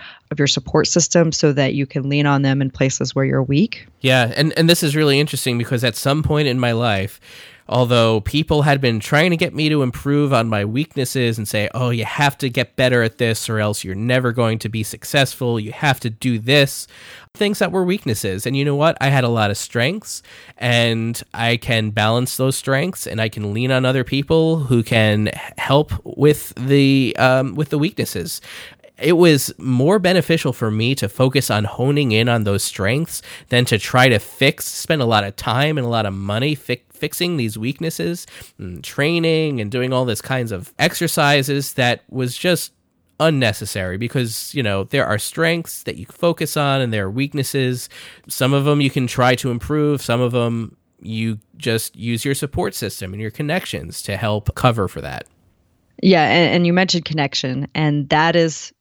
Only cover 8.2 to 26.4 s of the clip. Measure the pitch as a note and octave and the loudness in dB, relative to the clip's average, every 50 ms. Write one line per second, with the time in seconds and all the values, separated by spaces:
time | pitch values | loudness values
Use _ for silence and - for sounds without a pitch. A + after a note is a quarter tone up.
8.2 | G#2 - - D3 D#3 - D#3+ D3+ C#3+ D3+ C#3+ C#3 C3+ B2 A2+ G#2+ - - D3 D3 | 0 -2 -2 -2 0 2 2 2 4 4 2 2 2 0 0 -2 -2 0 2 2
9.2 | E3 F#3 E3+ D#3+ F3+ D#3 - C3+ D#3 D3+ D#3 D3 C3+ B2+ - - - C#3+ C#3+ D3 | 4 2 2 0 0 -2 -2 -2 0 0 2 2 0 0 -2 -4 -2 0 2 2
10.2 | D3 C3+ C3 A2+ A#2 A2+ A2 G#2 G2+ G#2+ A2 C3 D#3 - - C#3+ B2+ - - C3+ | 2 2 2 2 2 2 0 -2 -2 -2 -2 -4 -4 -4 -4 -4 -4 -2 -2 0
11.2 | A#2+ A#2 A2 A2 G#2 - - G#2+ G2+ - - A#2+ B2+ B2 A#2+ A#2 G#2+ - - - | 0 0 -2 -2 -4 -4 -2 -2 -2 -2 -2 -2 -2 -2 -2 -2 -4 -4 -2 0
12.2 | D3 C#3+ - - D3 C3 A#2 C3+ A#2+ - _ - C3 B2+ B2 B2 A2+ A2 - - | 0 0 0 -2 -4 -4 -2 -2 -4 -2 _ 0 2 4 4 4 2 2 0 0
13.2 | B2 A2+ A2 - - - A2 G#2+ G#2 G#2 G#2 - - F#2 F#2+ G2 A2+ B2 B2+ C3 | 0 0 0 -2 -4 -4 -2 0 0 -2 -2 -4 -6 -8 -6 -4 -2 0 0 2
14.2 | B2+ A#2+ A2+ B2 A#2 A2+ A2+ A2 - G#2 A2 A2 G#2+ - - - - - - C#3+ | 2 0 0 0 0 0 0 -2 -4 -4 -4 -4 -6 -6 -8 -12 -8 -2 0 0
15.2 | C3+ - - - C3 A#2+ A#2 A2+ G#2+ A2+ - - - C#3+ C3 - - A#2 A2 - | 0 0 -2 -4 -2 -2 -2 -2 -4 -6 -6 -2 0 0 0 0 -4 -8 -6 -4
16.2 | - B2+ A#2+ A2 A2 B2 C#3 D3 C#3 C3+ - - - - - - - - - - | -2 -2 -2 0 2 2 4 4 4 2 0 -6 -12 -14 -18 -20 -20 -20 -20 -20
17.2 | - - - - G#3 G3+ G#3 - G3+ F3 F3 F#3+ F3+ F3+ F#3+ G#3 - C#3+ G#2+ - | -20 -10 -4 -2 0 0 0 0 0 0 0 0 2 2 0 0 -2 -2 -2 -2
18.2 | - G2 F#2 G2 - B2+ C3+ C3+ C#3 D3 C#3 C#3+ D3+ E3 - - B2+ C3+ C#3+ C3+ | -2 -4 -4 -4 -4 -2 0 0 0 0 2 2 2 2 2 2 2 2 2 2
19.2 | B2+ A#2+ A#2 A2+ G#2+ G2+ G2 - - - - A#2+ A#2+ C#3+ F#3+ G#3+ - - - - | 2 2 2 2 2 0 0 -2 -6 -4 -2 0 0 0 -2 -6 -10 -12 -14 -14
20.2 | - - - - - - - - B2 B2 A#2+ A#2+ A#2 A#2 A2+ A2+ A2+ A2+ A2+ - | -14 -18 -20 -20 -20 -20 -10 -4 0 2 2 4 2 2 2 0 -2 -4 -6 -8
21.2 | - - - - A#2 A#2 A#2+ A#2 - - A#2 A2+ G#2+ G#2+ G#2 G#2+ G#2+ A2 A2+ B2 | -10 -12 -6 -2 0 0 0 0 0 0 0 0 0 0 0 0 2 2 2 2
22.2 | B2+ - - - C3 C3 C3 - - C3+ C3+ C3+ D#3 F#3 - - - - - G#2+ | 0 -2 -2 -2 0 0 -2 -2 -2 -2 0 0 0 -2 -6 -8 -8 -6 -4 -2
23.2 | A2 A2+ - G#2+ G#2 G2+ G2+ A2+ B2 B2+ C3 B2+ C3 B2+ C3 C3+ B2 - C3+ C3+ | -4 -4 -4 -4 -6 -4 -2 -2 0 0 2 2 2 2 2 0 0 -2 -2 -2
24.2 | C#3 - E3 D#3+ D#3+ D#3+ E3 D#3+ C#3 B2 B2+ A#2 A2 - B2 A2+ A2 G#2+ G#2 G#2+ | 0 2 2 2 4 2 2 0 0 2 2 2 2 2 2 4 4 4 4 2
25.2 | G#2+ - - - - - - - - - C3+ D3 D3+ - - - - - - - | 0 -2 -4 -6 -12 -14 -10 -6 0 2 2 2 2 0 -4 -6 -8 -8 -2 2
26.2 | C#3 D3+ D3 D3 | 4 4 4 2